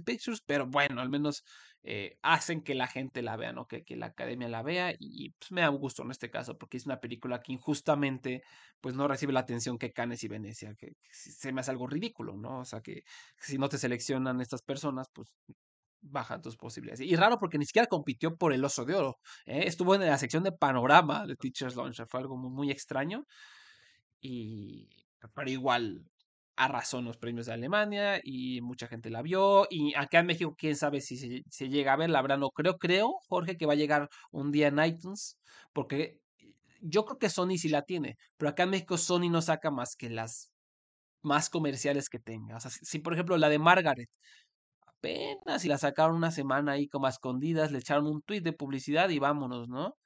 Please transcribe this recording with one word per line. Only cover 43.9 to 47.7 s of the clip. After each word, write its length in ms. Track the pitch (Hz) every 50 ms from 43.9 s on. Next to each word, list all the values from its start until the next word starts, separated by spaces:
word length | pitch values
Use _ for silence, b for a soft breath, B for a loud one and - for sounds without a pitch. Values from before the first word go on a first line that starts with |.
| 135 127 120 - _ b b b b b b b _ _ _ _ _ _
apenas 800 | _ _ _ _ - - 82 - - - 415 403 - - - -
si 60 | 175
la 100 | 170 147
sacaron 380 | 135 - 143 143 - 156 160 165
una 160 | 165 165 165
semana 420 | 165 156 139 135 135 139 147 147 139
ahí 140 | 143 143
como 180 | 143 - 143 135
a 20 | 131
escondidas, 600 | 127 - - 131 123 127 139 160 165 160 156 151